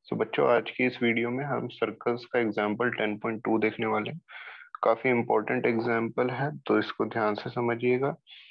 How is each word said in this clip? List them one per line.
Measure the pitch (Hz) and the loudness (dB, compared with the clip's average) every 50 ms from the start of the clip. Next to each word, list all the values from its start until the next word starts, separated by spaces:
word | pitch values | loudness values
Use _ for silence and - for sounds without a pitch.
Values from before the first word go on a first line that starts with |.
| _ | _
So | - - | -8 -4
बच्चों, | - 110 110 - - 143 127 120 | -4 -2 -2 0 2 4 4 4
आज | 117 110 - | 4 2 0
की | - - 127 | -2 0 0
इस | 127 127 - 120 | 0 0 2 2
video | 117 113 117 117 120 | 2 2 2 0 -2
में | 123 127 143 | -2 -4 -4
हम | 143 127 120 120 120 - | -4 -4 -4 -4 -6 -4
circles | - 113 107 107 - - 120 120 120 - - - | -2 -4 -4 -4 -2 -2 -2 -2 -2 -4 -2 0
का | 123 | 0
example | 117 110 104 110 104 107 107 104 120 120 113 | 0 2 2 0 0 0 0 0 0 0 0
ten | - 107 107 107 107 | 0 -2 -2 -2 -2
point | - 117 113 110 - | -2 -4 -4 -2 0
two | - 110 110 | 0 2 2
देखने | 110 110 107 - 117 | 2 0 0 -2 -2
वाले | 110 107 107 107 - | 0 0 0 -2 -4
हैं। | - 165 - - - - - - - - - - - - - | -6 -10 -14 -16 -18 -16 -16 -16 -18 -18 -18 -18 -10 0 2
काफी | 110 113 113 - 131 | 2 2 4 2 2
important | 123 120 113 - 110 110 107 - 123 127 127 | 2 2 2 2 2 2 2 0 0 0 2
example | 120 117 113 117 120 117 113 113 110 - - 123 123 | 2 2 0 0 0 0 0 0 0 0 0 -2 0
है, | 123 120 135 151 151 - | 0 -2 -4 -4 -4 -6
तो | - - 107 107 | -2 2 2 2
इसको | 107 - - - 113 107 110 | 2 0 -2 -2 -4 -2 0
ध्यान | 117 110 107 104 | 0 0 0 0
से | 104 - 120 | -2 -4 -6
समझिएगा। | 120 127 120 120 117 113 120 123 127 127 135 143 170 - _ - - - - - | -4 -2 0 0 0 0 2 2 2 2 2 0 -2 -6 _ -20 -20 -20 -20 -20